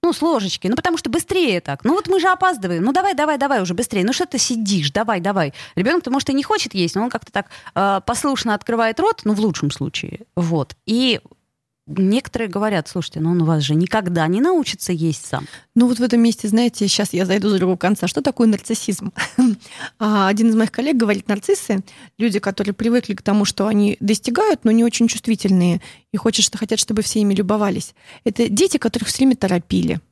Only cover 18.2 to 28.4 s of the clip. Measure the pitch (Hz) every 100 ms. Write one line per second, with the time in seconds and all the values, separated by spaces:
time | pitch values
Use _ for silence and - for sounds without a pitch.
18.2 | 285 - 226 208 - 226 - 190 202 -
19.2 | - - 254 202 - - - _ 214 214
20.2 | 190 208 226 220 220 - 262 277 226 202
21.2 | - 202 - 392 - 196 - - - _
22.2 | 226 196 196 190 202 196 226 240 - 196
23.2 | - 202 208 - 202 214 208 202 202 208
24.2 | - 247 427 320 220 226 233 - 233 -
25.2 | - 220 202 185 175 170 - - _ 208
26.2 | 233 - - - 214 220 - 214 214 220
27.2 | 202 196 190 214 202 185 - _ - -
28.2 | - -